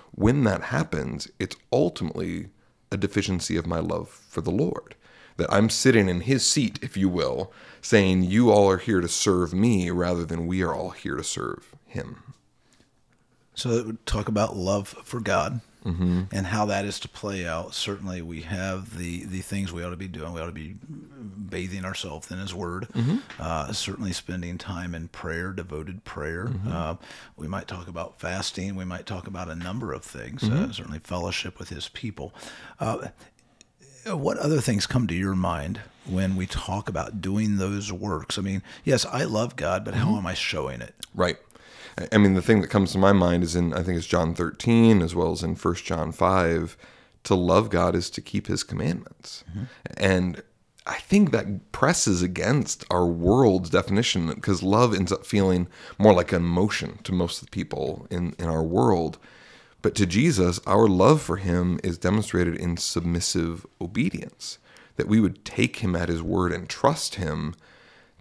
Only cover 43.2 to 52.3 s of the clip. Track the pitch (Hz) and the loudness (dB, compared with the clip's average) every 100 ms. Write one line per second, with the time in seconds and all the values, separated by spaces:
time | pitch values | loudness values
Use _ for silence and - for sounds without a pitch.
43.2 | 87 87 85 87 85 82 87 85 - 87 | 6 4 2 2 2 0 -2 -2 0 2
44.2 | 82 87 85 - 117 117 113 104 82 85 | 2 0 -4 -2 4 8 8 8 4 2
45.2 | 82 80 85 82 90 87 - 85 78 80 | 0 0 -4 -2 -2 -2 -2 -2 -2 2
46.2 | 92 95 85 82 85 - - - _ _ | 2 4 4 2 -2 -8 -20 -20 _ _
47.2 | - 92 85 92 113 90 90 90 - - | 2 2 6 4 4 2 2 2 -2 -8
48.2 | - 101 - 92 - 98 - 180 - - | -6 -6 -4 -4 -4 -4 -2 -4 -8 -20
49.2 | - - - 95 127 - - - 95 92 | -18 -18 -12 -10 -10 -12 -14 0 2 2
50.2 | 90 80 - _ _ _ - - - 202 | 0 -4 -14 _ _ _ -8 -8 2 4
51.2 | 175 117 - 98 - - 139 175 113 90 | 6 2 -2 -6 -6 0 2 2 2 2
52.2 | 92 | 2